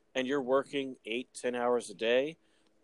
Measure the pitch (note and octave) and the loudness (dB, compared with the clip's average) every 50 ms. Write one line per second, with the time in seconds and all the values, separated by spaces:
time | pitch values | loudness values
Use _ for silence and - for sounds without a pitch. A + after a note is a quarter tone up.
0 | _ _ - C3 B2+ B2+ C#3+ C#3+ B2+ A#2+ C3+ C#3 C3 - D3 C#3 C3+ C3 B2+ - | _ _ -4 -4 -2 0 0 -2 2 4 2 2 2 0 -4 -4 -4 -6 -8 -12
1 | - G#2+ A2+ B2+ B2+ _ - - - B2 B2 B2 A#2+ B2 B2 A#2+ G#2+ G#2+ G2 E2+ | -8 -6 -6 -6 -6 _ -14 -6 -4 -4 -2 0 2 2 2 2 0 -4 -8 -2
2 | A2+ A2+ A#2+ B2+ C#3 D#3 E3 _ _ _ _ _ _ _ _ _ | 0 2 4 4 2 0 -4 _ _ _ _ _ _ _ _ _